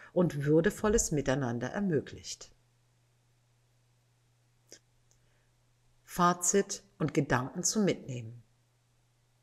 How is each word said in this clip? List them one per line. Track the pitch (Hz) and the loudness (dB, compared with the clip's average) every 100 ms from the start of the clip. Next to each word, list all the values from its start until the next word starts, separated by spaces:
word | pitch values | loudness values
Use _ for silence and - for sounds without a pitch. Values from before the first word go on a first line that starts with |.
| - | -4
und | 175 175 143 143 | 0 2 0 2
würdevolles | 156 185 202 214 214 - | 4 4 0 2 2 2
Miteinander | 151 135 135 127 120 127 | 0 0 0 -2 -4 -6
ermöglicht. | - 202 147 - - - - - _ _ _ _ _ _ _ _ _ _ _ _ _ _ _ _ _ _ _ _ _ _ - _ _ _ _ _ _ _ _ _ _ _ _ | -4 0 0 -2 -10 -14 -16 -18 _ _ _ _ _ _ _ _ _ _ _ _ _ _ _ _ _ _ _ _ _ _ -20 _ _ _ _ _ _ _ _ _ _ _ _
Fazit | - - 175 175 - 196 196 - - - | -10 2 2 2 2 2 0 -6 -14 -6
und | 151 | -2
Gedanken | - 139 127 131 180 | 0 0 0 -2 -4
zum | 180 220 | -4 0
Mitnehmen. | 190 127 - 123 113 120 - _ _ _ _ _ _ _ _ _ | 0 0 -6 -10 -10 -16 -20 _ _ _ _ _ _ _ _ _